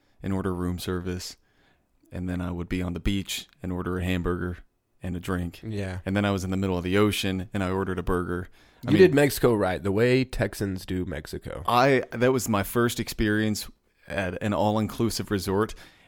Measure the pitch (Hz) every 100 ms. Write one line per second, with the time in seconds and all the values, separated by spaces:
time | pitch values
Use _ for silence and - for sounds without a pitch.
0 | _ _ 92 95 95 87 90 87 95 90
1 | 92 90 - - _ _ _ _ _ _
2 | _ 90 90 90 87 87 87 90 90 90
3 | 104 98 92 - - - 92 90 90 90
4 | 90 92 87 90 90 87 - _ _ _
5 | 92 87 92 90 87 - 110 104 95 92
6 | 95 101 101 98 92 95 95 90 90 98
7 | 104 98 98 95 90 101 90 95 95 90
8 | 87 90 87 90 92 - - _ 120 -
9 | 185 143 143 - 123 107 92 82 95 98
10 | 123 127 127 - 107 - 101 95 - 92
11 | 90 78 - 80 - - 90 120 135 127
12 | - 117 123 131 - 101 98 120 120 117
13 | 107 - 110 107 107 101 - - _ _
14 | - - 92 92 107 85 104 107 104 -
15 | 113 - 95 101 95 95 110 - - _